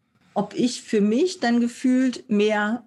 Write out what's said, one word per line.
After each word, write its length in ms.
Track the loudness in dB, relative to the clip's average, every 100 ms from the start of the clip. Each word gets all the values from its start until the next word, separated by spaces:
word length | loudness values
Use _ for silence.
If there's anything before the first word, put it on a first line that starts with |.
| _ _ _
ob 220 | -6 -6
ich 280 | -2 -2 -4
für 180 | -2 0
mich 380 | 2 2 0 0
dann 200 | 0 2
gefühlt 680 | 0 -2 0 2 2 -2 -2
mehr, 540 | 0 2 2 0 -4